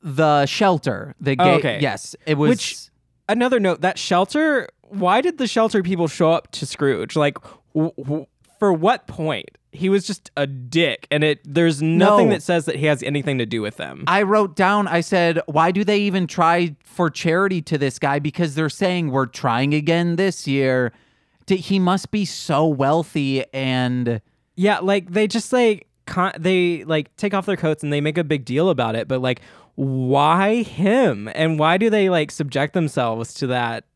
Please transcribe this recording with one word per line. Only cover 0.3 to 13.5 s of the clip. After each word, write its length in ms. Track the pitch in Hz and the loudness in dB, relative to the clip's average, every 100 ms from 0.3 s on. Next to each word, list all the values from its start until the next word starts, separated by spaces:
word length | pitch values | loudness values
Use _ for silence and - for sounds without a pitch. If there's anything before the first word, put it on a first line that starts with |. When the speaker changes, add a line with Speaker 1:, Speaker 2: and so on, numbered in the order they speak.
| 147 139 | 4 2
Speaker 1:
shelter. 680 | - 202 170 - 98 123 - | 2 2 2 -2 -6 -10 -8
The 160 | 143 135 | -4 2
Speaker 2:
Oh, 60 | |
Speaker 1:
gay, 100 | 180 165 | 4 4
Speaker 2:
okay. 220 | 143 104 | 2 -2
Speaker 1:
yes, 360 | 131 104 - - - | -4 -4 -12 -14 -4
it 100 | 151 | 0
was. 120 | 151 | 2
Speaker 2:
Which, 280 | 240 - - - _ _ _ - | 2 -2 -10 -16 _ _ _ -4
another 320 | 226 247 247 | 0 2 2
note, 200 | 196 175 | 0 0
that 140 | 151 - | -2 -2
shelter, 720 | - 175 196 294 311 285 170 _ | 0 0 2 0 0 0 -4 _
why 380 | _ 196 180 208 | _ -2 2 2
did 180 | 311 330 | 2 -2
the 80 | 254 | -2
shelter 360 | - 226 220 | 2 2 2
people 240 | 175 185 170 | 0 0 -2
show 240 | - 160 | 2 2
up 180 | 165 - | 2 0
to 140 | - 143 | -12 -10
Scrooge? 480 | - 143 113 - - | -2 0 0 -2 0
Like, 220 | 147 - - - _ | 0 -2 -18 -20 _
w-, 180 | 156 160 - | -2 -2 -4
w-, 300 | 131 151 - _ _ _ | -6 -6 -8 _ _ _
for 140 | 208 | 0
what 340 | 170 175 254 - | 2 2 0 -4
point? 440 | - 156 120 - _ _ | -8 -6 -6 -8 _ _
He 160 | - 185 | -4 0
was 160 | 196 | 2
just 280 | - 208 - - | 0 -10 -8 -6
a 120 | 143 | -4
dick, 580 | 135 123 156 170 - - | -6 -4 0 2 0 -2
and 100 | 147 | 0
it, 160 | 151 147 | 0 -2
there's 360 | - 143 170 143 | -4 0 2 2
nothing 460 | 160 165 190 208 180 | 0 4 6 6 4
Speaker 1:
No. 40 | |
Speaker 2:
that 80 | 185 | 2
says 220 | - 170 | 0 -2
that 100 | 156 143 | 0 -2
he 100 | 151 | 0
has 180 | 143 | 0
anything 340 | - 143 139 135 | -2 -4 -2 -2
to 80 | |
do 160 | 117 | -2